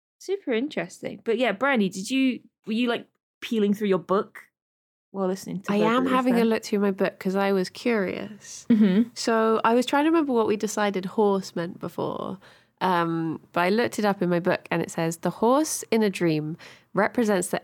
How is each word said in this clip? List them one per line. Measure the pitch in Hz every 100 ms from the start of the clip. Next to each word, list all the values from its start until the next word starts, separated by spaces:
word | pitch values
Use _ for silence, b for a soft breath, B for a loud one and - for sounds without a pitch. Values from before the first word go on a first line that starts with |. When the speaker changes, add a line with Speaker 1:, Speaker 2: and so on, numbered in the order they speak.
| _ _
Speaker 1:
super | - 392 -
interesting. | 226 294 - 175 - - -
But | - 226
yeah, | 247
Bryony, | 196 277 262 190
did | 190 196
you, | 262 269 233 - _ -
were |
you, | 226 240
like, | 233 - _ _ _
peeling | - 226 202
through | 202 208
your | 185
book | - 190 - - - _ _ _ _ _ _
while | 196 185
listening | 190 - 180
to | -
Speaker 2:
I | 202
Speaker 1:
the |
Speaker 2:
am | 214 247
Speaker 1:
Bulletproof | 262 254
Speaker 2:
having | 254
a | 240
Speaker 1:
Man? | 226
Speaker 2:
look | 220
through | - 202
my | 202
book | 196 190 -
'cause | 190 196
I | 196
was | 196 185
curious. | - 240 226 185 - 202 208 - - -
Speaker 3:
Mm-hmm. | 220 208 190 233
Speaker 2:
So | - - 226 220 220
I | 226
was | 240 247
trying | 285 311
to |
remember | 330 285
what | 240 214
we | 208
decided | 208 214 208 196
horse | 185 - 208 196 190
meant | 180 170 -
before. | 180 - 147 - - 190 b b b _
Um, | 185 175 170 165 165 151 -
but | 170
I | 180
looked | 220 233 -
it |
up | 208 196
in | 175
my | 175
book | 185 160 -
and | 170
it | -
says, | - 165 165
"The | 180
horse | - 226 269 311 - -
in | 220
a | 214
dream | 185 170 156 151 165 B B B
represents | 175 214 - 214 190 180
the | -